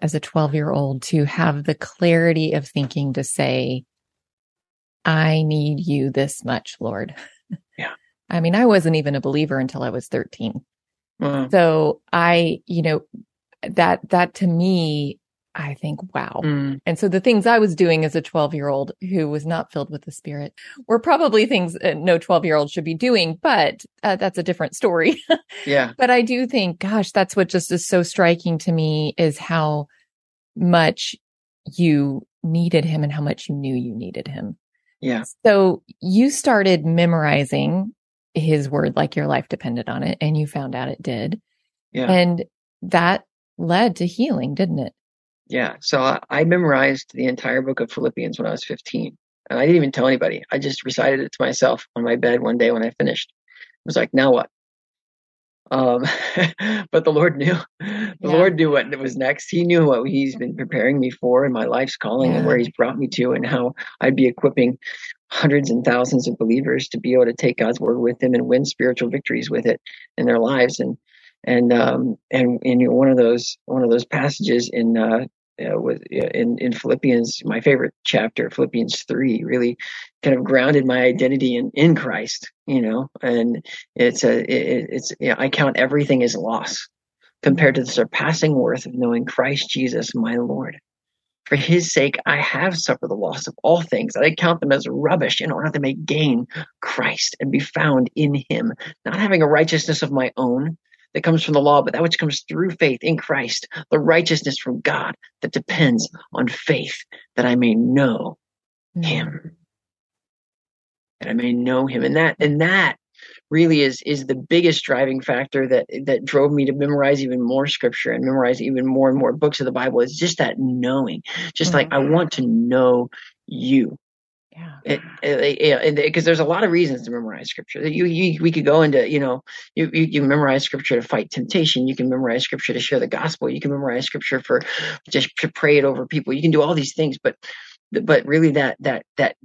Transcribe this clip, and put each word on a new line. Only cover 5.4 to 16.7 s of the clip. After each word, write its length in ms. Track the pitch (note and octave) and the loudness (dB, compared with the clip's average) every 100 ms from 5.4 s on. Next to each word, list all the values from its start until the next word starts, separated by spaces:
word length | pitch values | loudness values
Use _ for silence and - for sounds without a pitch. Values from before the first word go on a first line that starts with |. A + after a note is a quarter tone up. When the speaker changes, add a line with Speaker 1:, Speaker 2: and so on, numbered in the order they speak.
Speaker 1:
need 380 | D#3 D3+ D3 D3 | 2 0 0 -2
you 300 | E3 C#3+ C3+ | -2 -2 0
this 340 | C3 C#3 - A#2+ | -2 -2 -4 -6
much, 320 | B2 - - | -6 -8 -10
Lord." 360 | A2 G2+ A#2 - - _ _ G3 - - | -8 -8 -10 -12 -20 _ _ -16 -14 -14
Speaker 2:
Yeah. 180 | - - _ _ _ | -12 -12 _ _ _
Speaker 1:
I 120 | F3 | -2
mean, 140 | E3 G3 | 0 4
I 120 | B3 | 6
wasn't 300 | G3+ E3 D#3+ | 6 4 0
even 200 | C#3+ C#3 | 0 -2
a 40 | |
believer 380 | C#3 C#3+ D3+ C3+ | -2 0 0 -2
until 240 | C3 C3 | -4 -4
I 80 | B2+ | -6
was 180 | B2+ - | -6 -6
thirteen. 520 | - - - A2+ A2 - _ _ _ _ _ | -6 -6 -8 -8 -8 -14 _ _ _ _ _
Speaker 2:
Wow. 300 | C#3+ C#3 C3 | -4 -2 0
Speaker 1:
So 540 | F#3+ E3 D#3+ D3+ - _ | 4 4 4 2 -2 _
I, 480 | F3 E3+ F3 E3+ - - | 2 4 4 2 -2 -4
you 160 | E3+ | -2
know, 180 | D#3+ D#3 - - - _ _ _ | 0 -2 -4 -18 -20 _ _ _
that, 440 | - F3 F3 F3+ - | -6 0 2 2 0
that 240 | F3+ F3 - | 0 0 0
to 120 | F#3 | 0
me, 720 | E3+ F3+ F#3 D#3+ D3+ C#3+ - _ _ _ - | 2 2 2 0 -2 -4 -8 _ _ _ -12
I 200 | D3 C#3 | -10 -8
think, 400 | D3+ D3 F#3 - | -8 -10 -8 -8
wow. 260 | - - D#3+ | -8 -6 -4
Speaker 2:
Mm. 360 | C#3+ C#3 | -2 -4